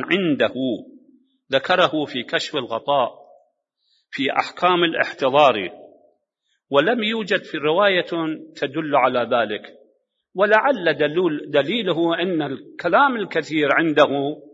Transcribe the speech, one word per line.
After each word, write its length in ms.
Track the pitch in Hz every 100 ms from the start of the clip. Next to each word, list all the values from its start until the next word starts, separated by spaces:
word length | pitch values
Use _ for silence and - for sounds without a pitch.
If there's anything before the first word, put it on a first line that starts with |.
| 127
عنده، 420 | 180 175 131 110 123 131 98 - - _ _ _ _ -
ذكره 540 | 135 - 185 156 156 139
في 180 | 127
كشف 320 | 117 165 - 147
الغطاء 580 | 113 113 - 143 117 - - - _ _ _ _ _ _ _
في 220 | - 131 135
أحكام 440 | - - 180 175
الاحتضار، 840 | 170 165 131 - 135 143 143 110 90 - - - _ _ _ _ _ _ _
ولم 340 | 139 170 247
يوجد 400 | 214 226 196 190
في 140 | - 160
رواية 500 | 147 170 202 180 165 170 160 156 - -
تدل 400 | 143 147 151 139
على 240 | 127 123
ذلك، 420 | 117 120 107 104 - - _ _ _ _ _ 180
ولعل 580 | 208 214 269 240 165
دلول-، 560 | 147 147 160 180 151 151
دليله 720 | 143 139 233 185 160 170 165
أن 200 | 185 160
الكلام 760 | 143 127 - - 175 208 277 233
الكثير 520 | 185 165 143 156 143
عنده 680 | 135 165 151 135 139 139 151 -